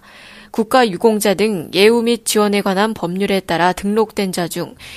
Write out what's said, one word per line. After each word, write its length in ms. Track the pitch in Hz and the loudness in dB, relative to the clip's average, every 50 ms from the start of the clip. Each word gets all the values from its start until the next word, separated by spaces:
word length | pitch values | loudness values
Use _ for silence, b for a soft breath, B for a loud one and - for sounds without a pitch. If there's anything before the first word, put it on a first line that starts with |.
| B B B B B B B B B B | B B B B B B B B B B
국가 380 | - - 214 - - 254 247 220 | -4 -4 -2 2 2 2 2 2
유공자 440 | 175 170 - 226 214 208 208 208 185 | 2 0 2 2 2 2 0 0 0
등 360 | 160 208 220 208 170 135 - - | 0 0 -2 -2 -4 -6 -2 2
예우 280 | 180 202 220 233 240 | 4 4 4 4 4
및 220 | 226 233 240 226 - | 2 0 -2 -2 -2
지원에 380 | - - 214 208 208 202 202 | -2 0 2 2 2 0 0
관한 320 | 190 202 185 190 214 226 220 | 0 0 0 0 0 0 -2
법률에 480 | - 175 170 180 190 202 196 196 190 | -4 -6 -6 -4 -2 -2 0 -2 -2
따라 320 | - - 170 160 170 180 185 | -2 -2 0 2 2 2 0
등록된 580 | - 196 196 208 226 214 214 - 214 196 185 | 0 -2 -2 0 0 0 0 -2 -4 -4 -2
자 160 | 170 185 170 | -2 -4 -6
중 280 | 160 - 175 170 - - B B B B | -4 -6 -8 -8 -8 -12 B B B B